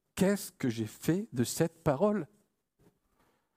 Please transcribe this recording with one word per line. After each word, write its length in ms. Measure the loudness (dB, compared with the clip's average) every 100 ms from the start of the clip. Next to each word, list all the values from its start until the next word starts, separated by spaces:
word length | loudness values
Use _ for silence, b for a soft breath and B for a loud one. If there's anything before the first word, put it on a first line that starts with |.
| _ 0
qu'est-ce 340 | 2 2 -4
que 180 | -6 -4
j'ai 180 | -2 -4
fait 420 | -6 -2 -2 -2
de 120 | -2
cette 400 | -2 0 -2 _
parole ? 420 | 0 2 2 0 -6 _ _ _ _ _ _ _ _ _ _ _ _